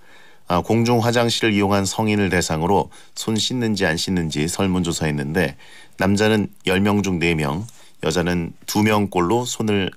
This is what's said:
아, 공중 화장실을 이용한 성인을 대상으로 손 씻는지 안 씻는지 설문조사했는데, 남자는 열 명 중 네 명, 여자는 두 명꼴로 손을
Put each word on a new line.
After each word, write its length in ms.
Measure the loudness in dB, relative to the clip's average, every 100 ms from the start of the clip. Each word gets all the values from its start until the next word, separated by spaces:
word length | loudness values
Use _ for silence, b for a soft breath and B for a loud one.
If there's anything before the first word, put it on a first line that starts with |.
| B B B B -4
아, 120 | -2
공중 360 | 2 2 2 2
화장실을 480 | 2 2 0 0 0
이용한 320 | 2 2 2
성인을 440 | 0 -2 0 2 2
대상으로 640 | 0 0 -2 2 2 0 B B
손 220 | -10 -4 -2
씻는지 500 | -2 -2 -2 0 0
안 100 | -2
씻는지 520 | -2 -2 -2 -2 -2
설문조사했는데, 1080 | -2 0 0 -2 -2 -2 -2 -2 -2 -2 -4 B B B -2
남자는 520 | 0 2 4 2 0 -4 -2
열 140 | 0
명 220 | 2 2
중 160 | 0 0
네 160 | 0 0
명, 280 | -2 -4 -8 B B -8
여자는 500 | -4 0 0 0 -4 -8 -6
두 160 | 0
명꼴로 600 | 2 2 0 0 0 0
손을 480 | -2 -4 -2 0 -2